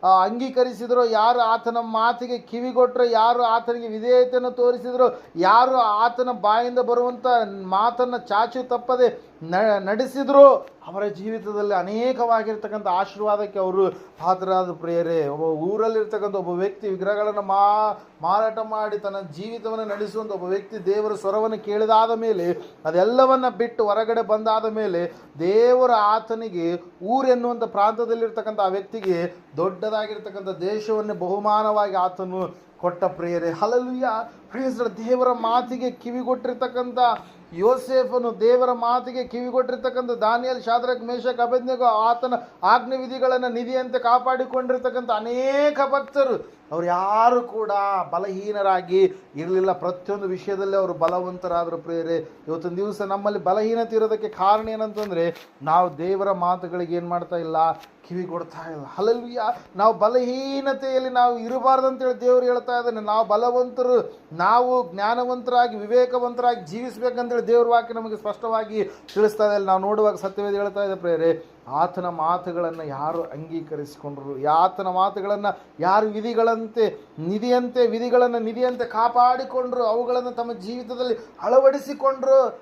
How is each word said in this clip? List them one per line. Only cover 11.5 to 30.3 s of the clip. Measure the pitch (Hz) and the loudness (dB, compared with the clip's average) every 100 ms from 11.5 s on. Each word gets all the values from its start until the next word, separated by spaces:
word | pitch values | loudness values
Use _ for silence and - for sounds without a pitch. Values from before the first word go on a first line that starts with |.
| 208 208 | -4 -2
ಅನೇಕವಾಗಿರ್ತಕ್ಕಂಥ | 196 175 214 247 254 233 226 214 214 214 208 196 | -2 -2 -4 -2 0 0 0 0 -6 -8 -6 -2
ಆಶೀರ್ವಾದಕ್ಕೆ | 180 196 202 208 208 208 196 | -2 -2 -4 -2 0 -2 -2
ಅವರು | 185 185 190 | -2 2 0
ಪಾತ್ರರಾದ | - - - 165 180 185 185 185 | 0 -16 -8 -2 0 2 0 0
ಪ್ರಿಯರೇ. | 160 165 170 170 165 143 | -6 -4 -2 0 0 -2
ಒಬ್ಬ | 147 | -2
ಊರಲ್ಲಿರ್ತಕ್ಕಂಥ | 160 160 170 214 220 220 214 214 202 | -2 -2 -2 0 0 0 -2 -4 -4
ಒಬ್ಬ | 196 175 | -4 -4
ವ್ಯಕ್ತಿ | 175 190 196 214 | -2 -4 -4 -8
ವಿಗ್ರಹಗಳನ್ನು | 190 190 208 214 208 | -4 -2 0 -2 -2
ಮಾ-, | 196 196 202 214 214 196 - _ | 0 4 4 4 0 -2 -12 _
ಮಾರಾಟ | 160 202 220 226 | 0 2 0 -2
ಮಾಡಿ | 220 214 214 208 | -6 -4 -4 -4
ತನ್ನ | 202 196 | -6 -8
ಜೀವಿತವನ್ನು | 190 147 214 226 220 220 | -10 -12 -10 -8 -6 -6
ನಡೆಸುವಂಥ | 214 202 208 214 214 | -6 -6 -6 -6 -6
ಒಬ್ಬ | 190 | -6
ವ್ಯಕ್ತಿ | 180 196 190 220 180 | -4 -4 -4 -6 -2
ದೇವರ | 208 214 | 0 0
ಸ್ವರವನ್ನು | 202 196 208 220 214 | -2 -2 0 0 -4
ಕೇಳಿದಾದ | - 208 214 220 226 | -4 -2 4 4 4
ಮೇಲೆ, | 226 226 202 170 185 - - | 0 0 0 0 -2 -6 -8
ಅದೆಲ್ಲವನ್ನ | 156 170 202 254 262 262 254 | -2 2 4 6 6 6 2
ಬಿಟ್ಟು | 185 233 233 | -2 -4 0
ಹೊರಗಡೆ | 214 202 220 226 | 0 2 0 0
ಬಂದಾದ | 208 214 220 220 | 0 0 2 0
ಮೇಲೆ, | 220 220 214 170 175 - - 139 | 0 -2 -2 -2 -4 -8 -20 -4
ದೇವರ | 170 208 240 254 254 226 | 2 4 6 6 6 4
ಆತನಿಗೆ | 208 220 220 226 226 175 165 175 - - 185 | 4 2 -2 -8 -6 -4 -2 -4 -8 -12 -2
ಊರೆನ್ನುವಂಥ | 254 262 247 240 240 | 0 4 2 2 -4
ಪ್ರಾಂತದಲ್ಲಿರ್ತಕ್ಕಂಥ | 226 202 208 220 233 233 226 202 214 208 | -4 2 0 2 -2 -2 -2 -4 -8 -2
ಆ | 190 | 0
ವ್ಯಕ್ತಿಗೆ | 196 196 226 196 170 170 - - 139 | -2 -6 -8 -2 -2 -2 -8 -16 -4
ದೊಡ್ಡದಾಗಿರ್ತಕ್ಕಂಥ | 180 185 214 214 214 214 208 | -4 -4 -4 -4 -4 -8 -12